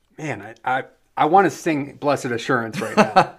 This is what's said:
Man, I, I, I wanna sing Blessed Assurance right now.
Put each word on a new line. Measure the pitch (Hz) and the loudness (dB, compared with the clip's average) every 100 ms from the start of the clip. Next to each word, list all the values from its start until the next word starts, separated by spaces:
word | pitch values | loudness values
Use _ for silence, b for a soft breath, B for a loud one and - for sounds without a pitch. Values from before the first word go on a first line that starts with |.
| _ - | _ -12
Man, | 151 107 104 117 | -10 -10 -12 -10
I, | - 131 | -4 -4
I, | 127 _ _ - | -6 _ _ -2
I | 151 | 4
wanna | 190 175 | 6 4
sing | 135 175 151 135 - | 0 -4 -4 -4 -6
Blessed | 143 135 131 | -2 -2 -2
Assurance | 117 - 127 113 - | -6 -2 -2 -2 -6
right | 110 - | -2 2
now. | - 190 165 | 4 4 2